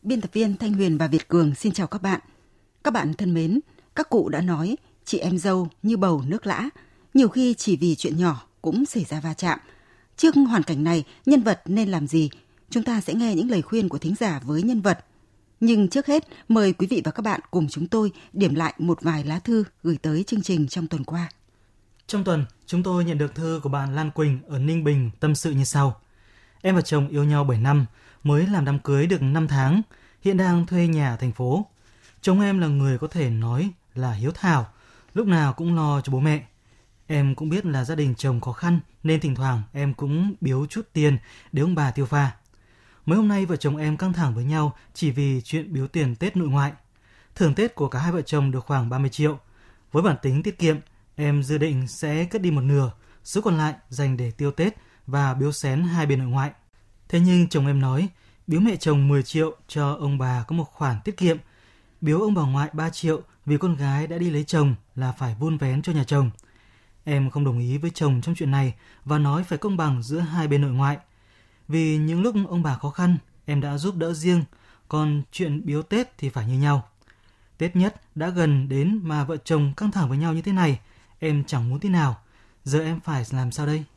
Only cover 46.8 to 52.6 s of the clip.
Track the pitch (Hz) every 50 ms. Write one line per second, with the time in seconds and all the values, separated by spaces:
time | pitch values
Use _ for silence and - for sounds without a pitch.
46.8 | _ _ _ _ _ _ _ _ _ _ - - 190 156 139 - 208 240 - -
47.8 | 147 135 - 123 147 175 175 175 147 - - 151 139 139 127 131 120 - 147 135
48.8 | 120 117 123 131 135 135 - - 151 151 151 139 _ _ - _ _ - - _
49.8 | _ _ - 147 175 - 151 - - 139 131 143 165 208 190 - 175 160 156 151
50.8 | - - _ _ _ _ _ - 147 147 147 147 139 131 151 151 147 160 147 131
51.8 | 131 120 - - - 156 147 156 170 175 180 226 185 180 160 143